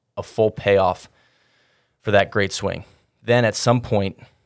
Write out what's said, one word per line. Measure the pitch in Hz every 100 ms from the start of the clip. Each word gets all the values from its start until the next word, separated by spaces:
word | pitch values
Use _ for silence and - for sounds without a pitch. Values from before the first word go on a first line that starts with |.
| _ -
a |
full | - - 110
payoff | - 101 98 92 90 - _ _ _ _ _ _ _ _ _
for | -
that | 101 98
great | 107 95
swing. | - 95 90 - _ _ _
Then | - 120
at | 113
some | - 123 120
point | 120 107 98 - - _